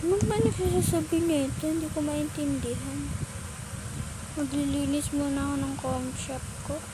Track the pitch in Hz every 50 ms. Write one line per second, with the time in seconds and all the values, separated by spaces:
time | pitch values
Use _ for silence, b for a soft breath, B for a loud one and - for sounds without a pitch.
0 | 311 330 370 403 415 427 427 427 453 440 427 - 370 359 359 359 349 - - 339
1 | 311 311 330 330 330 339 320 294 269 269 - - - 311 311 330 320 311 - 311
2 | 294 294 294 294 302 302 - 311 294 285 277 269 240 240 240 - - 277 269 285
3 | - - - - - - - - - - - - - - - - - - - -
4 | - - - - - - - - 294 269 269 285 285 277 277 285 285 269 277 294
5 | 285 - - 285 285 285 277 277 277 285 285 277 269 269 269 277 262 262 254 254
6 | 254 254 262 - - - 262 254 - - - - - - 285 311 - -